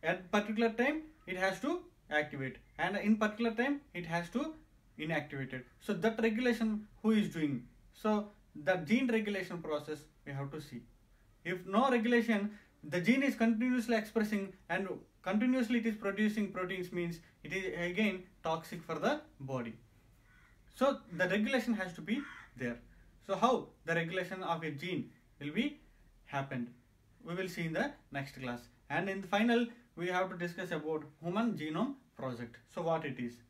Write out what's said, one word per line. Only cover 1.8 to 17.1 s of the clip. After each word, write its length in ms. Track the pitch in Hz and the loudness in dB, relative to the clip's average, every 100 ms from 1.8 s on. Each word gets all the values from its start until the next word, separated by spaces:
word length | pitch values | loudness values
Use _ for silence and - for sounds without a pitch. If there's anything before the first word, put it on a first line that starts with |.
| - _ _ | -4 _ _
activate, 480 | 151 151 139 131 - - - | 0 0 -4 -6 -8 -18 -4
and 200 | 175 196 | -2 0
in 180 | 208 220 | 4 4
particular 360 | 214 214 233 | 4 2 0
time, 300 | 220 262 285 - | 2 0 0 -4
it 120 | 175 165 | -10 -2
has 240 | 165 170 | -2 -2
to 240 | 233 311 - - _ _ - | -4 -4 -6 -18 _ _ -10
inactivated. 640 | 156 156 143 139 131 131 - _ | -2 -2 -4 -8 -6 -8 -12 _
So 140 | - | -4
that 280 | 190 220 220 | 0 0 2
regulation 640 | 226 220 254 226 220 214 - - | 0 2 2 2 2 0 -6 -2
who 100 | 214 | 4
is 180 | 220 175 | 4 4
doing? 340 | 165 151 123 - - - | 0 0 0 -6 -20 -20
So 360 | - 220 214 208 - _ - | -4 2 2 0 -12 _ -8
the 200 | 151 180 | 0 0
gene 300 | 156 233 262 | 4 2 4
regulation 500 | 226 208 196 180 170 | 0 0 -4 -4 -8
process 380 | 160 151 147 151 - _ - | -4 -4 -4 -10 -10 _ -10
we 60 | |
have 200 | 139 139 | -6 -6
to 100 | 156 | -8
see. 200 | 143 120 - - _ _ _ _ | -10 -14 -14 -20 _ _ _ _
If 220 | 165 185 180 | -6 -6 2
no 240 | 196 269 | 4 6
regulation, 640 | 247 220 240 226 208 208 - - _ | 4 6 4 4 2 0 -6 -20 _
the 180 | 151 175 | -4 0
gene 220 | 175 262 | 4 6
is 120 | 277 220 | 4 2
continuously 600 | 226 220 254 247 226 226 | 2 4 2 2 2 0
expressing 580 | 214 226 214 208 196 - - | 2 0 2 0 -2 -8 -4
and 180 | 175 190 - - _ | -2 -2 -6 -10 _
continuously 580 | - 208 254 262 220 240 | 0 2 4 4 4 2
it 60 | 220 | 2
is 100 | 214 | 0
producing 560 | 196 196 214 214 196 | -2 2 2 2 -2
proteins, 400 | 185 185 185 175 | -2 -4 -4 -4
means 280 | 175 170 | -2 -2